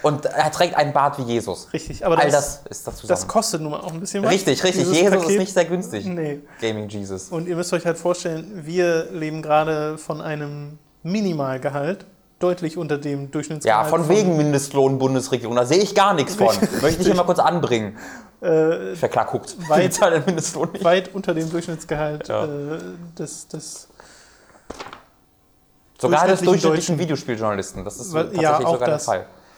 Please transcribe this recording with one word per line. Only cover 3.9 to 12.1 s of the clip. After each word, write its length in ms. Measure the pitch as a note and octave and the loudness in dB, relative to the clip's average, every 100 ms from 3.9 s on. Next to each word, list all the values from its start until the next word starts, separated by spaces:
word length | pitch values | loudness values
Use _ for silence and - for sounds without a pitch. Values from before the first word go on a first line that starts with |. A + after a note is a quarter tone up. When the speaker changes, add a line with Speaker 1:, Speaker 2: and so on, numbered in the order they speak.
Speaker 2:
ein 40 | D#3+ | -10
bisschen 220 | G3 G3+ | -8 -2
was. 80 | G3+ | 0
Speaker 1:
Richtig, 320 | F#3+ - - | 2 2 2
richtig. 200 | F#3 F#3 | 0 0
Speaker 2:
Dieses 120 | F3 E3 | 2 4
Speaker 1:
Jesus 100 | G3 | 4
Speaker 2:
Paket. 160 | G3 E3 | 4 2
Speaker 1:
ist 80 | G3+ | 2
nicht 160 | F#3 | 2
sehr 100 | F#3 | 0
günstig. 400 | E3 F3+ G#3 G#3 | 0 0 -4 -6
Speaker 2:
Nee. 360 | F#3+ F3 D3+ C#3+ - - | -6 -4 -4 -6 -12 -6
Speaker 1:
Gaming 260 | A2+ G#2+ G#2 | -4 -4 -6
Jesus. 400 | G#2 G2 F#2 - | -8 -8 -10 -8
Speaker 2:
Und 180 | E3 F3+ | -6 -4
ihr 80 | E3+ | -4
müsst 160 | F3 | -2
euch 140 | F3 F3 | -2 -2
halt 100 | E3 | -2
vorstellen, 640 | F3 F3 F3 D#3+ E3 G3 D3+ | -2 -2 -4 -8 -10 -14 -6
wir 380 | F3+ F3 E3 E3 | 0 2 2 -2
leben 300 | F#3 D#3 D#3 | -6 -6 -6
gerade 560 | D3+ D3+ D#3 D#3 D3+ D#3 | 2 2 2 0 -4 -6
von 240 | - D#3 | -8 -8
einem 560 | E3 D3+ D3 D3 D3 D#3 _ _ | -6 -6 -8 -10 -12 -16 _ _
Minimalgehalt, 1040 | D#3+ G#3+ G3 D#3 C3+ C3 C3+ C#3+ D3 G3+ - | -6 -2 -2 -2 -2 -4 -4 -4 -4 -6 -10